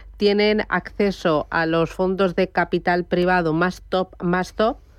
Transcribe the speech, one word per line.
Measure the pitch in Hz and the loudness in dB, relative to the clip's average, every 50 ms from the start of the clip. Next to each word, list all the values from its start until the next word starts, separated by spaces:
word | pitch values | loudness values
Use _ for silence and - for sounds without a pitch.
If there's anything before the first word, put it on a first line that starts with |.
| - - - - | -20 -20 -8 0
tienen | 208 202 202 208 208 214 214 214 - - | 0 2 2 4 2 2 2 0 -2 -2
acceso | 175 180 - - - - 202 196 185 - - 175 156 147 - - | -4 -4 -4 -6 -4 -2 -2 -2 -2 -2 -2 0 0 0 -2 -2
a | - 165 165 160 | -2 -2 -2 0
los | 165 165 165 160 | 2 0 0 0
fondos | - - 190 185 190 180 196 180 165 | -2 -2 -2 -2 0 0 0 0 2
de | - 185 180 | 0 -2 -2
capital | - 185 170 - - 175 - 185 175 175 175 | 0 -2 -2 0 -2 -2 0 0 0 0 0
privado | - 190 180 175 180 185 180 170 160 151 | -2 0 0 2 2 2 2 2 0 0
más | 165 175 180 180 - - - | 0 0 -2 -2 -6 -10 -4
top, | - 185 180 - - - - | -2 -2 -2 -4 -8 -8 -4
más | 175 180 180 180 - - | -2 -2 -2 -2 -6 -2
top, | - 214 233 285 - - - - | 0 0 0 0 -4 -12 -20 -20